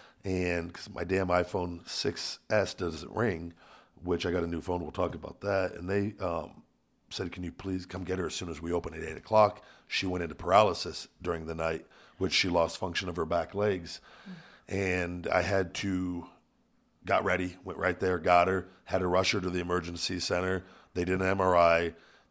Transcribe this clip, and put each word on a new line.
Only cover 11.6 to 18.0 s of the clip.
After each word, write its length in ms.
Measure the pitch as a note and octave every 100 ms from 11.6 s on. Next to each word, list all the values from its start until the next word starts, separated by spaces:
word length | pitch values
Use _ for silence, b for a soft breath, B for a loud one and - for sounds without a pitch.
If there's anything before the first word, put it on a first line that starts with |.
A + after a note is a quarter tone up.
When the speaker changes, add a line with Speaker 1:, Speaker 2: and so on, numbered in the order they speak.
| D#2+ E2 - b b b
Speaker 1:
which 160 | F#2
she 160 | - F#2
lost 280 | F2 D#2+ -
function 280 | F#2 E2+ F#2
of 80 | F2
her 100 | D#2+
back 280 | E2+ D#2 G2
legs. 460 | G#2 F#2+ E2 - B B B
Speaker 2:
Mm. 60 | E3+ B B B F#2+
Speaker 1:
And 520 | F#2+ F2+ F2 F2+ E2+
I 160 | F2+
had 300 | F#2+ G2 F#2 -
to, 520 | G2 F#2+ F#2 F2 - - _ _ _ _ _ _ -
got 180 | F#2+
ready, 320 | G2 F2+ F#2 -
went 160 | F#2 E2+
right 180 | F2
there, 220 | F2+